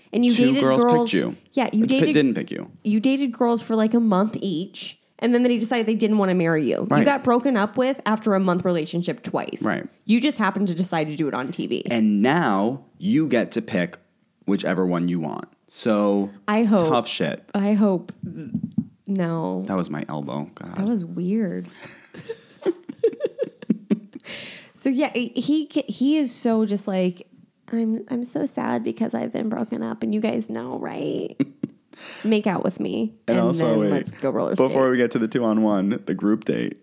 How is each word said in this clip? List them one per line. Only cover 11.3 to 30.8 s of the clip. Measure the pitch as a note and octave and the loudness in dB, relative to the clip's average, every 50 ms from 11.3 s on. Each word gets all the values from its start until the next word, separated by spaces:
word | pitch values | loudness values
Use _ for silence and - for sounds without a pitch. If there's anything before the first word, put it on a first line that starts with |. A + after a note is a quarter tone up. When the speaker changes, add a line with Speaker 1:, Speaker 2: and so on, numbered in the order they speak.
| - | -2
Speaker 1:
on | A#2+ B2+ C3 | -2 -4 -6
T | - - - - | -6 -6 -4 -4
V. | A#2 - - - | -4 -4 -4 -2
Speaker 2:
And | A#2+ A#2 A2 G#2+ G#2 G2+ | 0 2 4 4 4 4
now | G#2 B2+ C#3+ F3 E3+ B2+ G2+ F#2+ G2+ A2+ C3+ C3+ - _ _ - | 4 4 4 4 2 2 2 2 0 0 -2 -4 -8 _ _ -6
you | - G2 A2+ D3 D#3+ C#3+ | -2 0 2 2 2 2
get | B2 A#2 G2+ F2 - | 2 0 0 0 -2
to | A#2 | -4
pick | A2 - - F#2 F2 E2+ - - _ _ _ _ _ _ _ _ _ | -4 -2 -2 -2 -2 -2 -4 -10 _ _ _ _ _ _ _ _ _
whichever | - G2+ F#2+ - D#2+ F#2 F2+ F#2+ | -2 0 0 0 0 0 0 0
one | F2+ F2 E2+ F2 F2 | 0 0 0 0 0
you | F2 F2 | 0 -2
want. | D#2+ D2 - G1+ - - _ _ _ _ | -2 -4 -6 -10 -12 -14 _ _ _ _
So | - - - B2 G#2+ G#2 G#2 G2+ G2+ G2+ G2 G2 - - - - | -12 -4 -2 0 2 2 4 2 2 2 0 -2 -6 -8 -4 -2
Speaker 1:
I | G#3 A3 A#3+ | 0 2 2
hope | G#3 A3 G3 E3+ D#3+ | 4 4 4 4 4
Speaker 2:
tough | D#3 A#2+ - - | 2 2 0 -2
shit. | - - - - - - - - - | -2 -2 -2 -2 -2 -6 -8 -6 -4
Speaker 1:
I | G#3 G3 G3+ G#3+ | -2 0 2 2
hope. | G3+ A3 G3+ F#3+ E3+ - - - - - - - - D#3+ - - - - - - - - - - _ _ - | 4 4 4 2 0 -2 -8 -14 -12 -12 -12 -10 -10 -8 -8 -6 -6 -6 -4 -4 -4 -6 -6 -8 _ _ -6
No. | G3 F#3+ F3 E3 E3 E3 D#3+ F#2 - - F#3+ | -4 -2 -2 -2 -2 -2 -4 -4 -4 -4 -4
Speaker 2:
That | G3 G2 | -2 -2
was | F#2 F2 - | -2 -2 -2
my | - D2 - - | -4 -6 -6 -6
elbow. | D2 D2 D2 C2+ C2 D2 D2 - - | -6 -8 -6 -6 -6 -6 -8 -8 -12
God. | - - - - | -14 -16 -10 -6
Speaker 1:
That | - G3 | -4 -2
was | G#3+ A#3+ G#3 F3 | -2 -2 -2 -4
weird. | E3 F3 F3 F3 F3+ G3+ A3+ A3+ F3 F3 F#3 F3+ F3+ - | -6 -6 -4 -2 -2 0 0 0 -2 -4 -6 -10 -12 -16
<laughs> | - - - - - - - - - - - A4+ - - - - - - G4+ E4+ - - - - - - A#4 - - D5 - - - B4+ - - _ - - - - - - - - - - - - - - - - - - - - - - _ | -20 -20 -20 -20 -20 -20 -20 -20 -16 -14 -14 -14 -14 -18 -20 -20 -6 -4 -4 -4 -4 -8 -18 -4 -2 -2 -2 0 -2 -6 -6 -6 -6 -8 -8 -8 _ -4 -2 -2 -2 -2 -4 -4 -4 -4 -8 -20 -20 -18 -16 -16 -14 -14 -16 -18 -20 -20 -20 _
So | - - C4+ | -4 -2 0
yeah, | C4 B3 D4+ B3 - | 0 0 0 -2 -2
he, | A#3 B3 - - - A3 - D4 D#4 D4+ D4 - D4+ - - | -4 -4 -4 -4 -4 -2 0 0 0 -2 -2 -4 -4 -4 -4
he | G#3 - A#3+ C#4 D4+ D#4 | -4 -2 0 2 2 2
is | D4 A#3+ - | 0 -2 -2
so | - - A#3+ A3+ A3 A3 | -2 0 0 2 2 2
just | G3+ G3+ G3 G3 - | 0 -2 -4 -4 -2
like, | F#3+ F#3 F#3 F3+ F3+ F3+ - - _ - - _ _ _ _ - | 0 0 0 0 -2 -4 -10 -20 _ -20 -20 _ _ _ _ -6
"I'm, | - A3+ A3+ A3 A3 A3+ - - | -2 -2 0 0 -2 -2 -4 -4
I'm | C4 A#3+ A#3+ | -6 -6 -6
so | B3 - C#4+ - | -4 -4 -4 -4
sad | C#4 - - - - A#2+ A#2+ | -4 -4 -4 -4 -2 -2 -2
because | A2+ - A2+ - A3 - - | -2 -4 -4 -4 -4 -4 -2
I've | A2+ - - - | -4 -6 -4 -4
been | - A3+ A3 | -4 -4 -4
broken | A3 - A3+ - - A#3 A3+ | -4 -4 -6 -6 -6 -6 -6
up, | - A3+ A3 - | -6 -6 -6 -4
and | A3+ G#3 | -2 -2
you | G#3+ | -2
guys | G#3+ A3 - A#3 G#3+ - | -2 -2 -2 -4 -4 -6
know, | A2 A#2 A#2 B2+ - | -8 -8 -8 -8 -8
right?" | - | -8